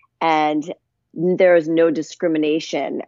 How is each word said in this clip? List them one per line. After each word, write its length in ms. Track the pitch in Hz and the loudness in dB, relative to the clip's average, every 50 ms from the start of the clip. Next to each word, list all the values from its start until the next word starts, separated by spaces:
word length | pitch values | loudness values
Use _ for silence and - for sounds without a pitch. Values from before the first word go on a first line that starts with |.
| _ _ _ _ | _ _ _ _
And 520 | 165 165 156 156 151 151 151 151 147 180 - - _ _ _ _ _ _ _ | -2 0 0 2 0 0 -2 -4 -4 -8 -12 -16 _ _ _ _ _ _ _
there 440 | - 170 185 180 160 190 180 175 | -4 -2 -2 2 4 4 6 6
is 100 | 170 151 | 4 2
no 240 | 160 165 165 165 170 | 2 2 2 2 2
discrimination 1120 | 143 156 151 - - - 185 170 160 156 151 151 156 165 - - 170 143 139 - 143 143 - | 0 -2 -6 -8 -8 -4 -2 -2 0 0 0 0 -2 -4 -4 -6 -6 -6 -6 -6 -8 -10 -4